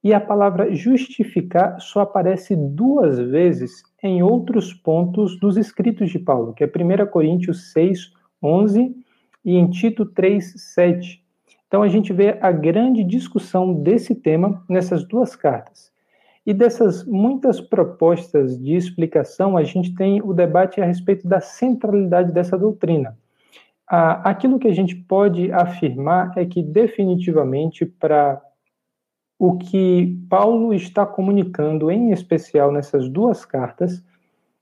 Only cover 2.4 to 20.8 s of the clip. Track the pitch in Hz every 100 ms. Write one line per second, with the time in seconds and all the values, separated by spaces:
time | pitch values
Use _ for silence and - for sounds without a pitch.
2.4 | - 180 143 143 254 285 170 123 123 147
3.4 | 175 131 123 - _ _ 196 180 185 240
4.4 | - 220 - - - 160 175 180 202 -
5.4 | 202 196 208 - 220 220 185 175 180 127
6.4 | 117 113 147 160 170 202 202 175 156 180
7.4 | 180 170 - 156 180 180 - _ _ _
8.4 | 147 175 214 208 262 254 - _ _ _
9.4 | 185 180 175 180 226 226 202 - 190 202
10.4 | - - - - 175 175 - - _ _
11.4 | _ _ _ 196 208 202 - 185 202 214
12.4 | 190 165 151 196 254 226 180 240 - -
13.4 | - 185 185 165 147 226 - - 160 160
14.4 | 196 185 - 185 180 170 - 226 247 -
15.4 | 151 117 - _ _ _ _ _ _ _
16.4 | - 196 233 233 214 175 - 196 226 269
17.4 | 262 - - 196 180 - 165 170 170 151
18.4 | 131 127 131 175 180 180 160 156 151 -
19.4 | 196 180 147 185 180 - 196 202 214 180
20.4 | 170 170 185 202